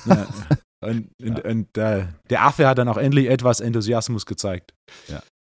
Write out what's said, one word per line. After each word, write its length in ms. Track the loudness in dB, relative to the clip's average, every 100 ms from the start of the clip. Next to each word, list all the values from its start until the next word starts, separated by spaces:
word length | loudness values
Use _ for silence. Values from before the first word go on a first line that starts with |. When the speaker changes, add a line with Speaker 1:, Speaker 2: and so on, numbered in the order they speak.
| 2
Speaker 1:
Ja. 220 | 2 2 -10 -2 -2 _ _
Und, 280 | -6 -6 -6 _
Speaker 2:
<laughs> 40 |
Speaker 1:
und, 160 | -6 -6
Speaker 2:
Ja. 60 | -4
Speaker 1:
und, 280 | -4 -4 -4
äh, 280 | -2 0 -4 -10 -4
der 120 | 2
Affe 240 | 2 4 4
hat 100 | 4
dann 100 | 0
auch 100 | 0
endlich 300 | 2 2 2
etwas 320 | 2 2 0
Enthusiasmus 680 | 0 -2 0 -2 -2 -6 -6
gezeigt. 480 | -6 -6 -6 -10 _ _ -20 -14
Speaker 2:
Ja. 140 | -14 -14 _